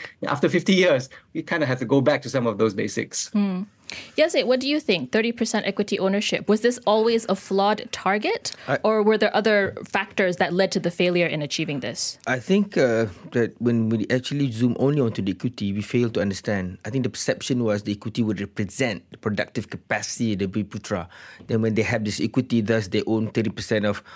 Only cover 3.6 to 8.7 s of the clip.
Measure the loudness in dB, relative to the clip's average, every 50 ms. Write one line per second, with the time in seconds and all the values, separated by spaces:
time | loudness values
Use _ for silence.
3.6 | -6 -8 _ _ _ -16 -16 -16 -16 -6 0 2 2 2 2 2 2 2 2 0
4.6 | 0 0 -2 0 0 0 0 0 0 0 0 0 2 0 0 -2 -2 0 0 0
5.6 | -2 -2 -2 -2 -2 -2 -2 0 0 0 0 0 0 0 -2 -2 2 2 2 4
6.6 | 4 2 0 0 2 2 2 4 4 4 2 2 0 0 -2 -4 -2 -2 0 2
7.6 | 2 2 2 0 -4 -8 -10 -4 0 0 0 2 0 -2 -2 -2 -4 -8 -10 -8
8.6 | -4 -2